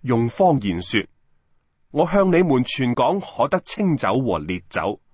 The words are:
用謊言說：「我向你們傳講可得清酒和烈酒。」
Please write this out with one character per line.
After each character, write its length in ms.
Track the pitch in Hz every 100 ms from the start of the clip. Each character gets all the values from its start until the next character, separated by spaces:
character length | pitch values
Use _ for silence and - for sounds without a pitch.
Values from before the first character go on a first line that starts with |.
用 260 | 127 117 117
謊 340 | - 185 143
言 200 | 101 87
說： 220 | - 110 - _ _ _ _ _ _ _ _
「我 140 | 143 165
向 220 | 202 190
你 160 | 170
們 220 | 180 127 123
傳 280 | - 127
講 280 | 120 123 196
可 260 | - - 135
得 100 | 185
清 340 | - - 196 143
酒 240 | 95 117
和 180 | 123 85
烈 220 | 76 90 -
酒。」 320 | - 85 104 _